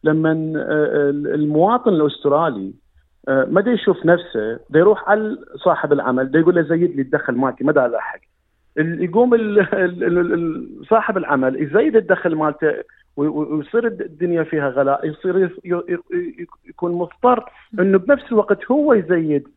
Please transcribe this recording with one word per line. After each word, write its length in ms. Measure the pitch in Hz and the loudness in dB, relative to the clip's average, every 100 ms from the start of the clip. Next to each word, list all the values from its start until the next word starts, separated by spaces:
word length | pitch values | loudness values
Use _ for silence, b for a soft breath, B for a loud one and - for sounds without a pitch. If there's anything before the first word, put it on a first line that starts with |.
لما، 280 | 156 160 160 | 2 2 2
آه، 760 | 160 160 151 - 151 151 147 143 | 0 -2 -6 -2 -2 0 0 0
ال-، 240 | 143 147 | -2 -4
المواطن 600 | 151 147 151 190 240 240 | -2 0 2 2 2 2
الأسترالي، 800 | 170 147 - 147 147 165 110 95 - _ _ _ _ - | 2 0 0 0 2 0 -4 -10 -14 _ _ _ _ -2
آه، 180 | 135 127 | -2 2
ما 160 | 175 | 0
دا 100 | 208 | 2
يشوف 340 | 233 - 170 156 | 0 0 0 2
نفسه، 540 | 175 175 113 107 117 - | 2 0 -6 -6 -8 0
دا 100 | 151 | 4
يروح 300 | 185 208 - | 4 2 2
على 280 | 214 214 - - - | 0 0 -8 -12 -4
صاحب 380 | 185 151 156 | 0 0 0
العمل، 380 | 139 127 127 131 | 0 0 -2 0
دا 80 | 147 | 2
يقول 160 | 165 175 | 4 2
له: 60 | |
"زيد 340 | 151 165 175 139 | 0 0 0 -2
لي 60 | |
الدخل 340 | 135 147 - 120 | -2 -2 -2 -2
مالتي، 280 | 131 - | -2 -2
ما 80 | 135 | 0
دا 140 | 151 123 | 2 2
ألحق". 340 | 117 - - _ _ _ _ _ - | -2 -8 -14 _ _ _ _ _ -4
ال-، 260 | 160 165 | -4 -2
يقوم 300 | 180 190 247 | -2 2 4
ال-، 260 | 233 214 208 | 2 2 2
ال-، 440 | 190 190 180 175 | 2 0 -2 0
ال-، 300 | 175 175 175 | 0 0 0
ال-، 520 | 170 170 160 123 - - | -2 -2 -6 -12 -16 0
صاحب 280 | 220 - 190 | 0 2 -4
العمل 460 | 143 139 131 131 | -2 0 0 -2
يزيد 320 | 147 175 302 220 | 0 2 2 2
الدخل 400 | 175 180 180 156 | 2 -2 0 -2
مالته 380 | 156 147 156 107 - b _ - | -2 0 -2 -2 -10 b _ -4
و-، 60 | |
و-، 320 | 151 147 151 151 | -4 -2 -4 -6
ويصير 320 | 147 233 233 | -2 -2 -2
الد-، 140 | 185 | -6
الدنيا 420 | 185 151 175 170 | -12 -6 -2 -2
فيها 260 | 156 156 139 | -2 -2 -2
غلاء، 380 | 127 139 139 156 | 0 0 0 -4
يصير 300 | 151 190 185 | -6 -2 0
يف-، 280 | 180 190 175 | -2 -4 -6
ي-، 280 | 175 175 | -6 -4
ي-، 240 | 175 - 175 175 - | -8 -6 -8 -8 -12
ي-، 60 | 175 - - | -18 -18 -20
يكون 220 | - 175 | -8 -4
مضطر 600 | 170 170 _ 240 240 - b b 208 | -4 -6 _ 2 2 -2 b b -2
إنه 180 | 190 190 | 2 2
بنفس 260 | 185 277 - | 4 0 2
الوقت 400 | 220 196 196 - | 0 2 -2 0
هو 220 | 269 294 | 0 4
يزيد 540 | 226 160 180 160 143 139 | 2 2 0 2 -2 -4